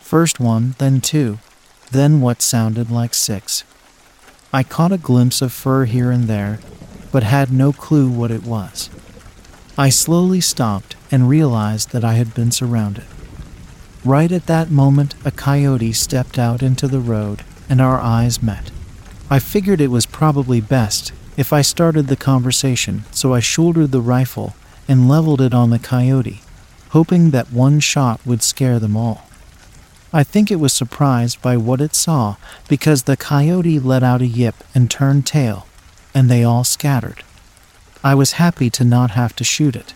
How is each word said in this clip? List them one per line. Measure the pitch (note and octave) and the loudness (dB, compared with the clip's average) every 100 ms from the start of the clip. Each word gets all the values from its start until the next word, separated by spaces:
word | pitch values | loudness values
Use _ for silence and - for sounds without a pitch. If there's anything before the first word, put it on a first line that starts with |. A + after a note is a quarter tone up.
First | - D#3 E3 - | 0 2 2 0
one, | A#2+ A2+ B2 B2+ | 0 0 0 -2
then | C3+ C3+ | 0 0
two, | - D#3 B2+ G#2 - _ _ _ - | 0 -2 -2 -4 -14 _ _ _ -4
then | C3 C#3+ D3+ | 2 4 4
what | B2 A#2+ | 2 0
sounded | - A#2 A2 A2 A#2 | -2 0 0 -2 -4
like | A#2+ A#2 | -2 -2
six. | - - G2+ - - - _ _ _ _ _ - _ _ | -4 -4 -6 -8 -10 -10 _ _ _ _ _ -20 _ _
I | C3+ | -4
caught | B2+ - E3+ | -4 -2 0
a | F#3+ | 0
glimpse | D3+ B2 B2 - | 0 2 2 0
of | C3 | -6
fur | - C3+ C3+ | -6 -2 0
here | B2+ B2 B2 | 0 0 0
and | B2 | 0
there, | A#2 G#2+ G2+ A2 - - - - - | 0 -2 -4 -8 -12 -20 -20 -20 -4
but | C#3 | -2
had | G#2+ C#3 C#3 | 0 0 0
no | C3 C3+ | 2 0
clue | C#3 - D3+ C3 | 0 0 2 2
what | A#2+ A#2 | 0 -4
it | A2+ | -6
was. | G#2 A2+ F2+ - - - - - - - - - - - | -6 -6 -8 -12 -14 -16 -20 -20 -20 -20 -20 -20 -16 0
I | C#3 | 0
slowly | B2+ - E3+ F3+ F#3 | 2 2 2 2 0
stopped | E3+ - A#2+ G2+ - - - | -2 -2 -2 -2 -8 -20 -2
and | C3+ B2 | 2 4
realized | D3 D3+ A#2 G#2+ G#2+ - | 4 2 0 -2 -4 -4
that | B2 | -4
I | A2+ | 0
had | A2+ A#2 | 0 0
been | A2+ A#2 | -2 -2
surrounded. | A#2 B2+ A#2 G#2 G2+ - - - - - - - - - - | -2 -2 -2 -2 -6 -14 -20 -20 -18 -20 -20 -20 -20 -20 -8
Right | B2 C#3 E3 | 0 2 2
at | F3+ - | -2 -2
that | D#3+ E3 | -2 0
moment, | D3 C#3 C#3 C#3+ - | 2 4 2 0 -4
a | D3 | -8
coyote | - - C#3+ C#3+ C3 A2+ | -6 -2 0 0 0 -2
stepped | A2 - B2+ B2+ - | -4 -4 -4 -4 -2
out | A#2+ A#2+ | -2 0
into | C3 B2+ C#3 | 0 0 0
the | C3+ | -2
road, | A#2+ A2 G#2 G#2 - - - | -2 -4 -4 -8 -14 -20 -2
and | B2+ | 0
our | C3 C3 | 2 0
eyes | A#2 A#2 A#2+ A#2 | 0 0 0 -2
met. | A2+ G2 - - - - - - - | -4 -6 -12 -16 -18 -20 -20 -20 -2
I | C#3 | -2
figured | - G#3 G3 F#3+ | 0 -4 0 0
it | C#3+ | 2
was | B2 | 0
probably | - - D#3 C#3+ B2+ A#2+ | -2 -2 0 0 0 -2
best | G#2+ C3 A2 - - - - - | 0 0 0 -4 -10 -16 -16 -6
if | C3+ | 0
I | D3+ | 2
started | C#3 - E3+ D#3 C3+ | 0 0 0 2 0
the | C3+ | -2
conversation, | - C3 B2 B2+ C3+ B2 - G2 - | 2 0 0 -2 -2 -2 -2 -6 -8
so | - C3+ | -4 0
I | B2 | 0
shouldered | A2+ - E3+ E3 D3 | 0 0 2 2 2
the | C3 | 0
rifle | A#2+ B2 B2+ - G#2+ - - - - | 0 0 0 -4 -10 -12 -20 -20 0
and | C3 B2+ | 4 4
leveled | D3+ D#3+ C#3+ | 4 2 2
it | C3 | 2
on | B2 A#2+ | 2 2
the | A#2 | 0
coyote, | - B2+ B2 C3+ A2+ G2+ - - - - - | -2 0 2 0 -2 -8 -20 -20 -20 -20 -2
hoping | D#3 E3 F3+ E3 | 0 2 4 4
that | C3+ A#2 | 2 -2
one | A#2+ C3 D3 | 0 2 2
shot | C#3+ - C3 A2 B2 | 0 0 0 -2 -4
would | A#2+ | -2
scare | - - C3 A#2+ | -2 -2 -2 0
them | G#2+ G#2+ | 0 -2
all. | A#2 A2 - - - - - - - - - | -2 -6 -12 -20 -20 -20 -20 -20 -20 -20 -4
I | E3 | 0
think | C#3 G#3 G#3 | 0 2 2
it | F#3+ | 2
was | C#3+ | 0
surprised | - B2 - C#3+ B2 A#2+ - | 0 -4 -2 0 2 0 -2
by | B2 B2 | -2 0
what | A2+ B2+ | 0 0
it | D3+ | -2
saw, | - - D#3 G#2+ G2+ - - - | -2 -2 0 -2 -4 -16 -20 -4
because | D3 - D3 | -2 2 0
the | - C3+ | 2 -2
coyote | - C#3+ D3 F3+ E3+ D#3 | 0 0 2 2 2 0
let | B2+ C3 | 2 2
out | B2+ B2 | 2 2
a | B2+ | 0
yip | A#2 A#2+ - - | 0 -2 -2 -4
and | C3 A#2+ | 0 0
turned | - C3+ C#3+ C3+ | 2 0 2 0
tail, | D#3 B2 G2 - _ - - - | -2 -2 -4 -12 _ -20 -20 -6
and | C#3 B2+ | 2 4
they | B2 | 4
all | A#2 A#2 | 4 2
scattered. | B2 - D3 C3+ G2 - - - _ _ _ _ _ - | 0 -4 -2 -2 -4 -12 -20 -20 _ _ _ _ _ -6
I | C#3+ C#3 | 0 2
was | C3+ | 2
happy | - E3+ - B2+ | 2 0 2 -2
to | - | 2
not | A#2+ B2 B2 | 2 4 2
have | A2 A#2+ - | 0 -4 -4
to | |
shoot | A#2 - D3+ A2 | -6 0 -2 -2
it. | - | -12